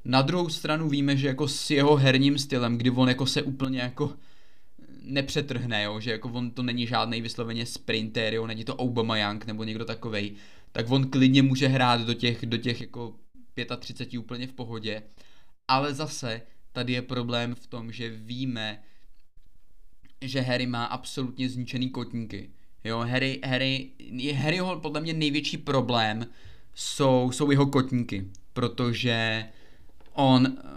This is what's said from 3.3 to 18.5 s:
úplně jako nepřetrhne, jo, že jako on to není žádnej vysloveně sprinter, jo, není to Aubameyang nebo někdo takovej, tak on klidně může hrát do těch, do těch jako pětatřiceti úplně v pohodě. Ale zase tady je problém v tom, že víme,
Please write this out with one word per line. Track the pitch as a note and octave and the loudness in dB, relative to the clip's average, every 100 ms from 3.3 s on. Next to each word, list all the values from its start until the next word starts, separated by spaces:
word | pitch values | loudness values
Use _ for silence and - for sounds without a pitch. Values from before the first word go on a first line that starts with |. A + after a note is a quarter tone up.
| C#3+ | 0
úplně | C#3 C3+ C3+ C3 | 0 -2 -2 -2
jako | B2 - C#3+ - - - - - - - - - | -4 -2 -4 -4 -12 -14 -14 -12 -14 -14 -14 -14
nepřetrhne, | - C#3 C#3 D3+ C#3 A#2+ A#2+ G#2+ | -4 -2 0 0 -2 -2 -2 0
jo, | G#2 G#2+ | 0 -2
že | A2+ | -4
jako | A2 B2 | -4 -4
on | A#2+ A#2+ | -4 -4
to | B2 | -4
není | B2 B2 A#2 | -2 -2 0
žádnej | A#2 A2+ A#2 | 0 0 -2
vysloveně | A2+ - A2+ A#2 B2 | -4 -4 -4 -4 -6
sprinter, | - - A2+ A2 A#2 A2 | -6 -2 -2 0 0 0
jo, | A2+ A2+ | 0 -2
není | A2 | -4
to | A#2+ - | -6 -2
Aubameyang | B2+ A#2 A2+ A2 G#2 G#2 A2 | -2 0 2 2 2 -2 -6
nebo | G#2+ | -6
někdo | A2 A2 | -4 -4
takovej, | A#2 A#2 A#2 G#2+ G#2 G2+ - - - | -6 -6 -4 -4 -4 -8 -16 -18 -8
tak | A#2 A#2 | -4 2
on | C3+ C3 | 2 4
klidně | C#3 C3 C3+ | 6 8 8
může | C3+ C3 C3+ | 6 6 4
hrát | C3 B2+ A#2+ | 4 4 4
do | A#2 | 2
těch, | A#2 A#2+ A#2 A#2 | 0 0 0 -2
do | A#2 | -2
těch | B2 A#2 | -2 -4
jako | A#2 A#2+ A#2 - - C3 - | -6 -10 -12 -12 -16 -16 -12
pětatřiceti | - A#2+ B2 - A#2 D#3 A#2+ | -8 -6 -8 -10 -10 -8 -8
úplně | A2 A#2+ C3 | -8 -8 -8
v | |
pohodě. | - A2+ A2+ G#2+ G#2+ - - - - - - - | -8 -8 -6 -6 -6 -8 -16 -16 -16 -16 -6 4
Ale | C3 D3 | 4 4
zase | C#3+ D3+ - A#2+ A#2 - - - | -2 -4 -4 -4 -6 -8 -14 -10
tady | B2 B2 | -4 -2
je | B2 | -2
problém | B2 B2 A#2+ A#2+ A#2+ | -2 -4 -2 0 -2
v | A#2+ - | -4 -8
tom, | A#2+ A2+ | -10 -8
že | A2 A#2 | -8 -8
víme, | A2 A2 B2 C3 | -8 -8 -4 -4